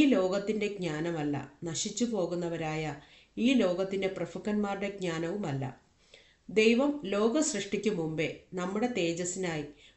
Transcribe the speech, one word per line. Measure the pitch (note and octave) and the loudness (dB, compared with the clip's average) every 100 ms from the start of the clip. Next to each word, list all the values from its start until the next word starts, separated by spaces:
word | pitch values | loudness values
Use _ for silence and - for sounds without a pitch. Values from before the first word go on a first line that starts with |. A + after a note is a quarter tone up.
| C#4+ | 6
ലോകത്തിൻ്റെ | F#3 F#3 G3 G3+ G#3+ G3+ | 6 4 0 -2 -2 -2
ജ്ഞാനമല്ല, | G3+ F3 D3+ E3+ E3 D3 C#3 C3 - | -2 -4 -2 -2 -2 -2 -4 -6 -10
നശിച്ചു | E3+ D#3 G#3+ - A#3+ | -8 -4 -4 -2 0
പോകുന്നവരായ | G#3+ E3+ F3 E3+ E3 D#3+ D#3 D#3 C#3 - - _ - | 0 0 -2 -4 -4 -4 -4 -4 -6 -14 -20 _ 0
ഈ | A#3 | 4
ലോകത്തിൻ്റെ | B3+ F#3 F3 F#3+ G3 F#3+ | 4 4 2 0 0 -2
പ്രഭുക്കന്മാരുടെ | F#3 E3+ F3+ G#3+ G#3 G3+ G3 G3+ | -2 -6 -6 -2 0 0 -2 -6
ജ്ഞാനവുമല്ല. | G3+ F3+ E3 E3 G3+ F3+ C3+ C3 - _ _ _ - _ _ - | -4 -4 -2 -4 -4 -4 -4 -4 -8 _ _ _ -20 _ _ -2
ദൈവം | F#3+ A3 A#3 D4 D4 F#3+ | 4 6 6 4 0 -2
ലോക | G3+ A3+ C#4+ | 2 2 2
സൃഷ്ടിക്കു | - G3+ - G3+ G#3+ | 0 -2 -2 -2 0
മുമ്പേ | F3 D#3+ D#3+ D3+ - - | 0 0 0 -2 -4 -10
നമ്മുടെ | F3+ F3+ G#3+ B3 | -6 -2 0 0
തേജസ്സിനായി | G#3+ E3+ E3+ F3 F#3+ F#3 D#3 D3 - - | 2 0 0 -4 -4 -2 -4 -6 -12 -20